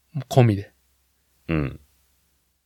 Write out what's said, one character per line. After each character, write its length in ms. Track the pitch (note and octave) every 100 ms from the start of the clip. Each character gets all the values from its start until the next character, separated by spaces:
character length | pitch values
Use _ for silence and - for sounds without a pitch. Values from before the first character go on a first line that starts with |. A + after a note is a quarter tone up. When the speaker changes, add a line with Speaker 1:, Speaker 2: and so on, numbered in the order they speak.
| _ C#3+ -
Speaker 1:
込 160 | -
み 120 | A#2+ G2
で。 160 | - _ _ _ _ _ _ _ -
Speaker 2:
う 60 |
ん。 260 | D#2+ C2+ C#2 _ _ _ _ _ _ _ _